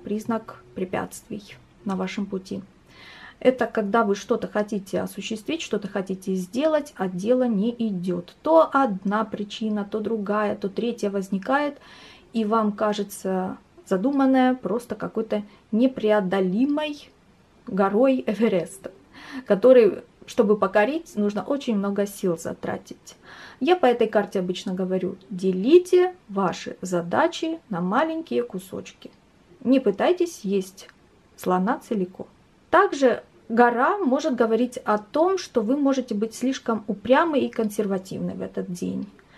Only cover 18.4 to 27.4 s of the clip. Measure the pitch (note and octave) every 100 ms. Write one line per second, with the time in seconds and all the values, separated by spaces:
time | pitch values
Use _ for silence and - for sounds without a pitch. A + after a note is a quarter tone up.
18.4 | A3+ F#3+ D#3+ - - - _ - - C4+
19.4 | - G3 A#3+ C4 G#3 - - _ - -
20.4 | G3+ G3+ G3 G#3+ G#3+ D#4+ - G#3+ G#3 G3+
21.4 | - C#4 B3+ G#3 G3+ G3+ G3+ - F#3+ E3
22.4 | - - - F#3+ - - - - - -
23.4 | - - C#4 F4+ B3+ A#3+ A3 G#3+ G3 G3
24.4 | F3+ F3+ - F#3 F#3 F#3 F#3 - - F#3
25.4 | F#3 F#3 A3 F4 F4+ F4+ F#4 F4+ - G3
26.4 | F#3+ - - - F#3 F3 E3+ G#3+ E4 -